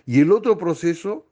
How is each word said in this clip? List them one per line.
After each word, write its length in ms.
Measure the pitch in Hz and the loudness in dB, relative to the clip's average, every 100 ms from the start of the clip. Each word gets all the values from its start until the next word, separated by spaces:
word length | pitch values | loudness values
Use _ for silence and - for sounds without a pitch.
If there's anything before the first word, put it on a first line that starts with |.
| - | -2
Y 140 | 127 | 2
el 140 | 151 | 4
otro 240 | 208 240 202 | 2 2 -2
proceso 680 | 170 156 170 170 196 214 - | -2 -4 -4 -6 -8 -10 -14